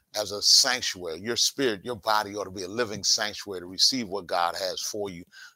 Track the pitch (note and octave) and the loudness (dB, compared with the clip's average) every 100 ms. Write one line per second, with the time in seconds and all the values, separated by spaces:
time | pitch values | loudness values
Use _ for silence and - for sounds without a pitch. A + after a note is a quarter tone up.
0 | _ G#2 G#2 G2+ - - F3 B2+ - F#2+ | _ -6 -4 0 6 6 6 2 0 -4
1 | F2 D#2+ G#2+ A#2 - - C3+ G2+ A2+ A#2 | -6 -6 -4 0 0 2 0 0 -4 -6
2 | A2 G#2+ G#2 G2+ F#2+ F#2+ F2+ A2 A2+ G#2+ | 2 2 2 -4 -6 -6 -6 -4 -4 -2
3 | - - G#2+ G2+ G2+ F#2 F2 F#2+ - C3+ | 0 2 0 -4 -8 -8 -8 2 2 2
4 | G#2 G2 F2 F#2 E2+ E2 F#2 E2 - G#2+ | -2 -4 -2 0 0 0 -4 -4 -6 -6
5 | G2+ F2 F2+ - - | -6 -8 -14 -18 -20